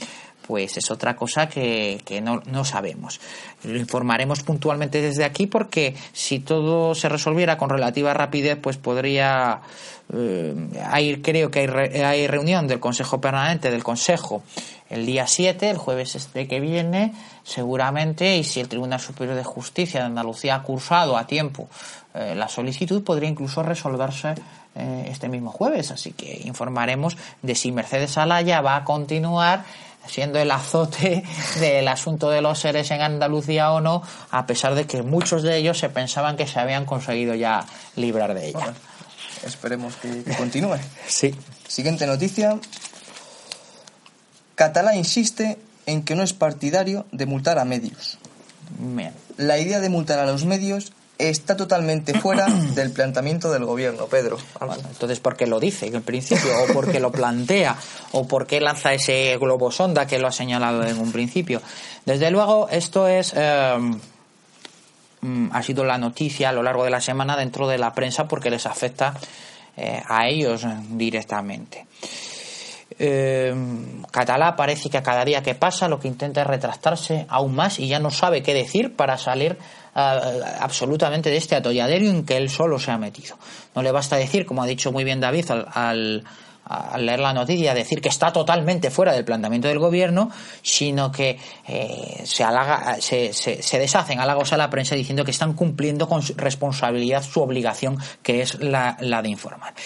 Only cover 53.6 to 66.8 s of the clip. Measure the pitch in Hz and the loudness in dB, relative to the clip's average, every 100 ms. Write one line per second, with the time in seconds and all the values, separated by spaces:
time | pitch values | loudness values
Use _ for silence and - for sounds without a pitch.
53.6 | 120 120 127 113 113 131 120 117 - - | 0 0 -2 -2 0 2 2 -2 -8 -8
54.6 | 127 - - - 120 123 131 - 120 110 | -8 -8 -10 -4 -4 0 0 0 2 2
55.6 | 175 196 104 117 113 127 131 196 143 120 | 2 0 -4 -4 -4 -4 2 2 4 4
56.6 | 127 139 156 143 127 131 120 120 123 196 | 4 4 2 2 2 2 0 0 2 4
57.6 | 147 123 - - - 135 131 131 127 147 | 2 0 -6 -16 -4 -2 0 0 2 2
58.6 | 147 143 143 135 135 131 131 123 131 127 | 2 2 2 2 2 4 4 2 2 2
59.6 | 123 123 185 147 139 131 131 - 127 123 | 2 2 2 2 2 2 0 0 -2 0
60.6 | 120 117 113 113 113 113 120 185 175 117 | 2 2 0 0 -2 -2 0 0 0 -2
61.6 | - - - - - 139 160 190 208 214 | -6 -14 -16 -6 0 2 4 4 6 4
62.6 | 208 165 170 196 190 185 185 151 151 147 | 4 0 0 4 4 4 2 2 4 4
63.6 | 131 123 120 110 - - _ _ _ - | 4 2 0 -2 -8 -20 _ _ _ -20
64.6 | - - - _ _ _ 127 123 113 123 | -20 -20 -20 _ _ _ -4 0 0 0
65.6 | 120 135 131 127 120 - 151 143 135 123 | -2 0 0 0 -2 -2 -2 0 0 2
66.6 | 123 127 | 2 2